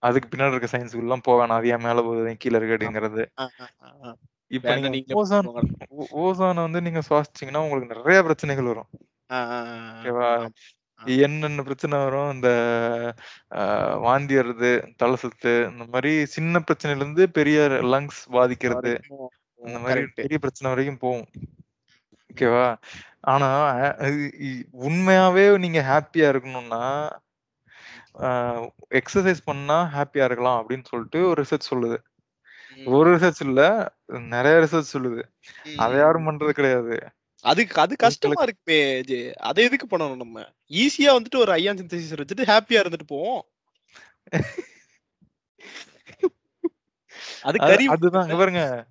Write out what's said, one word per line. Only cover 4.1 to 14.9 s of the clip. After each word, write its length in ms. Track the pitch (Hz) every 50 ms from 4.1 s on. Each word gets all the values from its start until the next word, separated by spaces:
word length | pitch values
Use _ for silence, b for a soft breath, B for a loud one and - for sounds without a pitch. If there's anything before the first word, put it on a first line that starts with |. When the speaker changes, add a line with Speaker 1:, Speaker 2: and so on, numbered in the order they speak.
| 117 _ _ _ _ _ _ _
Speaker 1:
இப்ப 160 | - 127 123 120
Speaker 2:
வேணா 60 | 123
Speaker 1:
நீங்க 160 | 131 139 135
Speaker 2:
நீங்களே 240 | 131 131 131 - -
Speaker 1:
ஓசோன், 240 | 208 214 190 202 202
Speaker 2:
போங்க. 220 | 196 - 120 - - - - - - -
Speaker 1:
ஓ-, 140 | 135 143 151 - - 147
ஓசோன 440 | 165 185 190 180 190 185 180 170
வந்து 180 | 170 165 160 175
நீங்க 200 | 175 170 165 165
சுவாசிச்சீங்கன்னா, 600 | 151 - 151 147 151 - _ - - 135 135 151
உங்களுக்கு 300 | 156 156 143 135 127 120
நெறைய 320 | 117 110 120 147 180 190 185
பிரச்சனைகள் 440 | 165 156 - - 151 139 135 131 120
வரும். 200 | 117 107 120 _ - - _ _ _ _ _
Speaker 2:
ஆ, 100 | _ 127 127 123
ஆ, 180 | 117 120 123 117
ஆ, 20 | 117
ஆ. 240 | 117 113 113 117
Speaker 1:
ஓகேவா? 380 | 113 117 113 127 120 120 120 120
Speaker 2:
ஆம். 220 | 120 117 117 113 113 b b b b b _ _ _ _
ஆ. 40 | 110 131 127 131
Speaker 1:
என்னென்ன 420 | 139 143 147 156 151 151 147 143 139
பிரச்சனை 360 | 131 139 - - 156 143 143
வரும்? 320 | 139 135 131 135 143 143
இந்த 160 | 139 131 123 123 120 117 117 120 117 117 117 117 117 117 117 117 117 113 B B B B B B -
அ 60 | - 101 98 104 104 98 - - -
வாந்தி 360 | 107 117 123 139 143 139 139
வர்றது, 340 | 135 127 120 120 113 120 123 123 113 - -